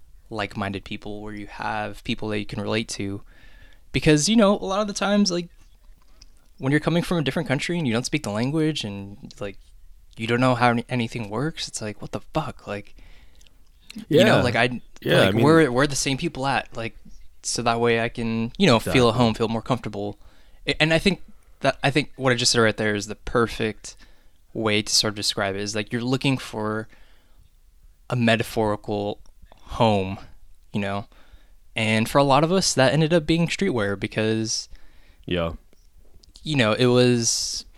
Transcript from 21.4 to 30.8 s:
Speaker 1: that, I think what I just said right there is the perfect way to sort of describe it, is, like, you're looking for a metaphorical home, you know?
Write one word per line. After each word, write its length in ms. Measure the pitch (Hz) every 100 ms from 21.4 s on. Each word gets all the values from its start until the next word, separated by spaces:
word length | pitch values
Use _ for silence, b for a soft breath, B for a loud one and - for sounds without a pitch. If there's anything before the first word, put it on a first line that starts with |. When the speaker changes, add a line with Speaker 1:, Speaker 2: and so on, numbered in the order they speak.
| - -
Speaker 1:
that, 180 | 139 -
I 80 | 139
think 180 | 151 135 -
what 180 | 131
I 20 | 120
just 160 | 120
said 100 | 120
right 140 | 110 104
there 200 | 110 104
is 100 | 104
the 80 |
perfect 800 | 104 - 123 117 - 110 104 - - b b b b _
way 300 | 117 110 104
to 100 | 107
sort 200 | - 113
of 40 | 104
describe 380 | 98 - 101
it, 80 | 98
is, 140 | 104 107
like, 180 | 104
you're 80 | 120
looking 380 | 120 131 139 127
for 480 | - 110 107 107 113 b b b b b - _ _ _ - _ -
a 60 | 127
metaphorical 1040 | 113 113 - - 110 104 - 104 101 - - - - -
home, 560 | - - 117 101 95 98 B - - - -
you 60 |
know? 260 | 110